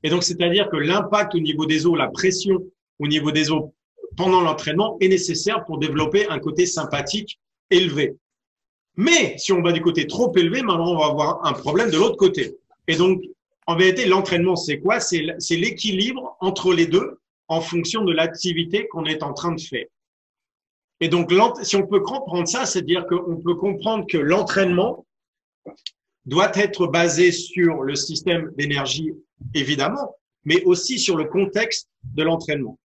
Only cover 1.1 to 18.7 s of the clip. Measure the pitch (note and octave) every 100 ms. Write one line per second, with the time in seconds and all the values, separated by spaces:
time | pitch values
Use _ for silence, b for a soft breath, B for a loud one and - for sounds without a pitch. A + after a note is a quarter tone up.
1.1 | G#3 G#3 E3+ D3+ D3+ D#3 D#3 E3 D#3 C3
2.1 | - F#3+ F#3 G3+ F3+ - _ _ _ D3
3.1 | D3+ D3 D3+ D3 D#3 - _ _ _ -
4.1 | - F#3 F#3 E3+ D3+ D3+ D#3 A3 - F#3+
5.1 | F#3 F3 - G3+ A3+ - D3+ D3+ C#3+ D#3
6.1 | G3+ G#3 D3+ D#3 D#3+ F3 - D3 C#3+ C#3
7.1 | G#3 G#3+ - _ _ _ F3+ F3+ C#3+ C3+
8.1 | - _ _ _ _ _ _ _ - B3
9.1 | E4+ G#3 - - F#3 E3+ E3 E3+ G3 -
10.1 | - A#3+ F#3 E3+ B3 A#3 E3+ E3+ E3+ D3+
11.1 | D3 D3+ E3+ D#3 B2+ C#3 D#3+ A3+ D#3 A3+
12.1 | - F#3+ - - - _ _ - E3 F#3
13.1 | F3+ - - _ _ - E3+ F#3 F#3 G#3+
14.1 | F#3 F#3+ F3 F3 F3 - D3 F#3 A#3 -
15.1 | E3+ D3+ E3+ - E3+ G#3+ - A3 F#3+ A3
16.1 | C4 - - F#3 F#3+ F#3 E3+ E3 E3+ A#3+
17.1 | - _ _ _ E3 E3 E3+ E3 A3 G3
18.1 | D#3+ E3 E3 F#3 E3 E3+